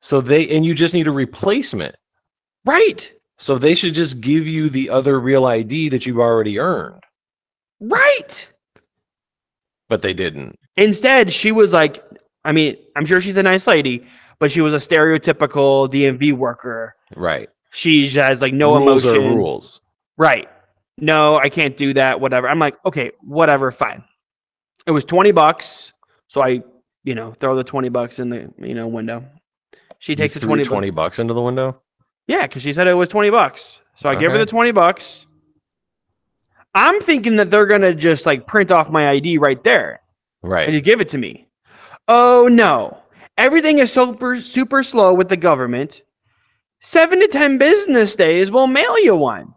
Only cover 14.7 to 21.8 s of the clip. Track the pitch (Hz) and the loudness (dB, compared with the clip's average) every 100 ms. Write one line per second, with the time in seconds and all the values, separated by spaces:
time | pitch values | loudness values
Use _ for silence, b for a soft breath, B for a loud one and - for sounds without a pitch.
14.7 | 151 - 160 156 160 165 147 143 143 139 | 0 0 0 2 0 -2 -2 -2 0 2
15.7 | 135 135 135 139 127 147 135 127 120 131 | 2 0 0 -2 0 -2 -2 -4 -8 -12
16.7 | 113 110 _ _ - 87 73 57 _ _ | -12 -14 _ _ -8 -6 -6 -10 _ _
17.7 | - 170 156 139 135 135 131 135 135 147 | -8 2 2 2 0 0 0 -2 0 2
18.7 | 147 139 131 127 113 104 117 90 60 - | 4 4 4 4 2 2 0 -2 -6 -14
19.7 | - _ _ _ _ 156 120 - _ _ | -20 _ _ _ _ 2 2 -4 _ _
20.7 | _ _ - 151 156 151 151 139 139 147 | _ _ -8 0 2 4 2 0 -2 -4
21.7 | 131 | -2